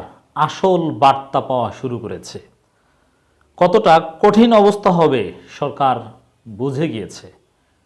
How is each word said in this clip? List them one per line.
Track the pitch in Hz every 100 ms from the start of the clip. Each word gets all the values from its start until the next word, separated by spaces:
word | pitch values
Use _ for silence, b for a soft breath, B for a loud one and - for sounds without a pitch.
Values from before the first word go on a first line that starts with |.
| - - _ -
আসল | 151 - 190 180 160
বার্তা | 120 135 139 - 135
পাওয়া | - 127 113
শুরু | - 127 120
করেছে। | 104 90 - - - _ _ _ _ _ _ _ _ _ _ -
কতটা | 175 214 196 160 165 -
কঠিন | 220 208 233
অবস্থা | 220 202 202 202
হবে | 175 156 131 90 - -
সরকার | - 143 - 135 120 110 - _ _ 117
বুঝে | 104 139 131 160
গিয়েছে। | 113 87 - - _ _ _ _ _